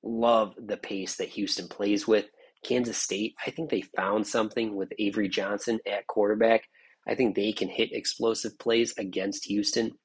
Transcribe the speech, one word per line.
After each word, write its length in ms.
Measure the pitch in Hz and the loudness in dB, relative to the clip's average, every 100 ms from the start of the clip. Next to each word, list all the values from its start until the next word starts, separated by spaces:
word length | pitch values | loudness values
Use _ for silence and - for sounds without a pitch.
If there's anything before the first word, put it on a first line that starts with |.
Love 520 | - 113 117 113 104 - | -4 0 4 4 4 -6
the 200 | 110 104 | -8 -8
pace 400 | - 101 92 - | -6 -6 -6 -6
that 140 | 90 | -6
Houston 380 | - 98 - 87 | -4 -4 -4 -6
plays 380 | - 101 104 107 | -4 0 2 4
with. 240 | 107 - _ - _ | 2 2 _ -20 _
Kansas 320 | - 123 120 - | -2 0 0 -2
State, 380 | - 98 110 - - | -2 -2 -4 -4 -8
I 40 | |
think 200 | - 165 | -6 -2
they 120 | 104 | -4
found 440 | - - 95 104 104 | -2 -2 0 0 0
something 480 | 117 110 120 113 101 | 0 0 -2 -2 -4
with 160 | 95 - | -6 -2
Avery 300 | 104 104 98 | -2 0 0
Johnson 520 | 92 98 104 - 110 - | -2 -2 -2 -2 -2 -2
at 200 | 101 - | -4 -2
quarterback. 580 | - 104 107 113 113 - _ _ _ - | 2 2 4 6 4 2 _ _ _ -6
I 80 | |
think 200 | 107 120 | 2 2
they 180 | 95 104 | 2 0
can 160 | 104 90 | 0 -2
hit 240 | - 110 | 0 -2
explosive 680 | 113 - - 113 110 113 - | -2 -6 0 0 0 -4 -4
plays 380 | 120 117 113 - | 0 2 2 -2
against 500 | 98 92 98 - - | -4 -2 -2 -4 -2
Houston. 520 | 101 101 117 113 - | 0 2 0 -2 -4